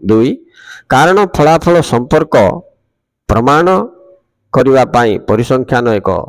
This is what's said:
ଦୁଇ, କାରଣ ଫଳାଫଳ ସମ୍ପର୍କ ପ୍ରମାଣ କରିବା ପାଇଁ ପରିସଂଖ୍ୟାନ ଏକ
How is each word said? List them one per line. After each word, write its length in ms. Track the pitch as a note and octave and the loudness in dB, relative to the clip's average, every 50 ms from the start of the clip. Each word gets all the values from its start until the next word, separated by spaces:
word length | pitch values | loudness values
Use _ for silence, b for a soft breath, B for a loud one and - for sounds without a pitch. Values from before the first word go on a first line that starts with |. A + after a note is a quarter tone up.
| - | -4
ଦୁଇ, 260 | F#2+ A2 A2 A#2 C#3+ B3 - - B B B B B B B B B | 0 0 2 0 0 -2 -6 -12 B B B B B B B B B
କାରଣ 280 | C3 C3 D3+ F3 F#3+ G3+ G3+ | 0 2 2 2 2 0 0
ଫଳାଫଳ 560 | F#3 - - D3 D3+ E3 E3 - F3 F3 E3+ | -2 -2 0 2 2 2 2 2 2 0 0
ସମ୍ପର୍କ 560 | D3+ - B2 A#2+ B2 - - D#3 D#3+ - - B2+ G#2 F2+ - F3 - _ _ _ _ _ _ _ _ _ _ _ _ - | 0 0 -2 -4 -2 0 -2 -2 0 0 2 2 2 2 0 -4 -10 _ _ _ _ _ _ _ _ _ _ _ _ -4
ପ୍ରମାଣ 400 | G2+ A2+ A#2 C3 C#3+ D#3 E3+ F3+ F#3+ F#3+ G#3+ B3 - - - - - _ _ _ _ _ _ _ - | -2 0 0 0 0 2 2 2 0 0 -2 -6 -10 -20 -20 -20 -20 _ _ _ _ _ _ _ -2
କରିବା 280 | - - C3+ C3 C3 B2 | 0 2 2 2 2 2
ପାଇଁ 340 | G2+ - A#2+ A#2+ A2 G2+ - | 2 0 0 0 0 -2 -4
ପରିସଂଖ୍ୟାନ 720 | - - G#2 A2 A#2+ - C3 C3 B2+ - C3 A#2+ B2 A#2+ | -4 -2 -2 -2 -2 -2 -2 -2 -2 -2 -2 -2 0 0
ଏକ 220 | A2 G2+ - G2 F#2 E2+ - | -2 -2 -2 -2 -4 -4 -6